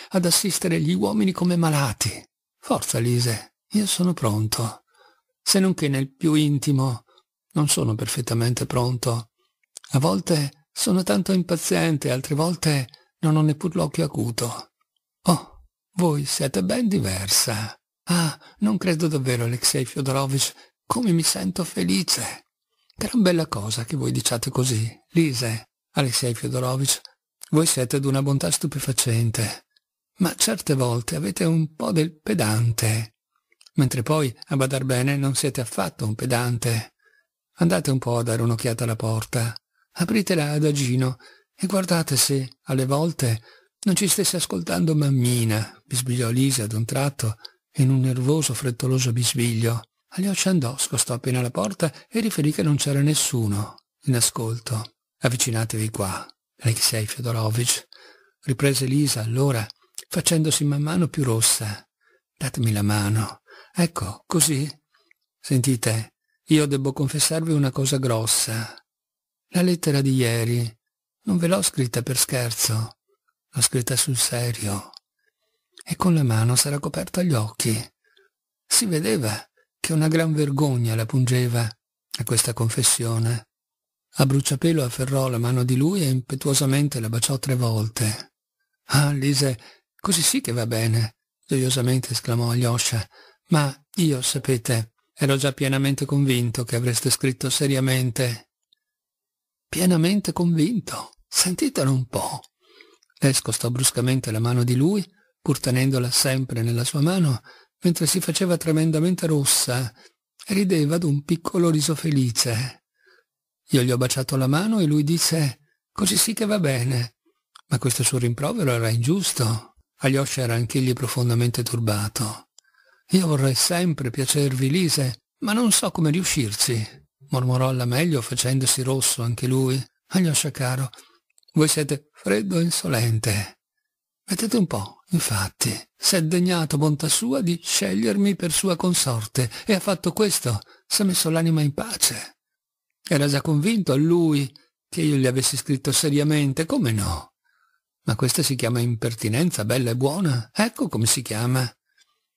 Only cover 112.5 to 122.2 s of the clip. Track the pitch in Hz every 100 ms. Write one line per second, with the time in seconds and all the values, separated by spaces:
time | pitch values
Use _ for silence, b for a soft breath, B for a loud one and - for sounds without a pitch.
112.5 | 110 131 - _ b b b b _ _
113.5 | _ _ 139 123 123 127 - 127 139 131
114.5 | 151 208 220 160 151 147 170 - 165 147
115.5 | - _ _ _ - 196 202 - 214 208
116.5 | 214 151 131 120 127 120 - _ _ _
117.5 | - _ 135 131 - 123 131 120 117 143
118.5 | 240 147 120 113 113 117 190 175 - 113
119.5 | 113 - _ _ _ 139 135 135 - 123
120.5 | 117 120 139 127 123 123 - 120 117 120
121.5 | 120 117 120 113 104 104 -